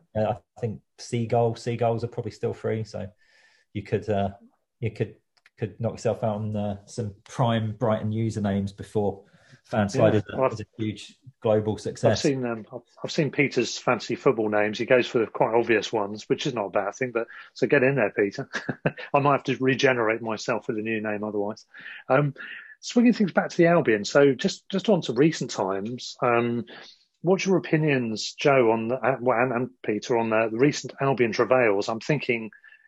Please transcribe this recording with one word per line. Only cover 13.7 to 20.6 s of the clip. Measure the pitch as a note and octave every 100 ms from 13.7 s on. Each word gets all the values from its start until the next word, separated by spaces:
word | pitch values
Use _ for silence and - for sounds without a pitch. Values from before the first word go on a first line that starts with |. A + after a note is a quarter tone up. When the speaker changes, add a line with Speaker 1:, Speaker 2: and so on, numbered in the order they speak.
| -
Speaker 1:
fancy | - A2+ - A#2
football | C#3+ A2+ G#2+
names. | G#2 G#2 G#2+
He | A2
goes | B2+ A2
for | B2 G#2+
quite | - B2+
obvious | A#2 A#2 A2 -
ones, | A2+ G2+ G#2+ -
which | C#3 D#3
is |
not | A#2+ G2
a |
bad | G#2 G2
thing. | - B2+
But | A#2 A#2 - -
so | - B2
get | D3
in | B2+ C#3
there, | G2+
Peter. | - G2+ - C3 - - -
<laughs> | - - -
I | C#3+
might | C#3+
have | C3+
to | - A#2+
regenerate | C3 B2+ C3+ B2 A2 A2+
myself | A2+ G#2+ - A2